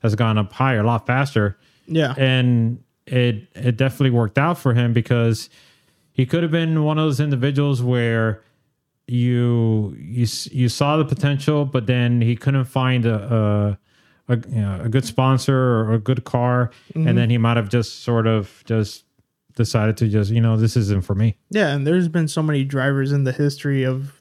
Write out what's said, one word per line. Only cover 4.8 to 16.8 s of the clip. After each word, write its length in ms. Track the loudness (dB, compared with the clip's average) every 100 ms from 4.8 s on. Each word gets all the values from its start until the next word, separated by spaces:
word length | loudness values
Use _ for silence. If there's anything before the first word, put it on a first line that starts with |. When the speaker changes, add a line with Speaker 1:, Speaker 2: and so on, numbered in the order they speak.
| 2
Speaker 1:
because 560 | 0 0 0 0 -2 -6 _ _ _ _ _ _
he 140 | -4 0
could 160 | 0
have 100 | 0
been 300 | 0 0 0
one 160 | 0 0
of 60 | 0
those 140 | 0
individuals 600 | 0 0 0 0 0 0
where 640 | 0 0 0 0 0 -4 _ _ _ _ _ _ -6
you, 880 | -2 0 2 2 2 2 0 -2 -8
you, 260 | -8 -4
s-, 260 | -2 -4 -8
you 160 | -2 -2
saw 280 | 0 0 2
the 80 |
potential, 600 | 0 0 0 0 0 0
but 220 | 0 -2 0
then 340 | 0 2 2
he 160 | 2 0
couldn't 280 | 0 0 0
find 400 | 0 0 2 0
a, 720 | -2 0 0 2 2 0 -4 _ _ _ _ -4
a, 40 |
a, 20 | -4 -2
you 120 | -4
know, 200 | -4 -4
a 60 | -2
good 160 | -2
sponsor 520 | 0 0 2 2 2 2
or 380 | 2 2 2
a 40 | 0
good 260 | 0 -2
car. 460 | -2 -2 0 0 0 -6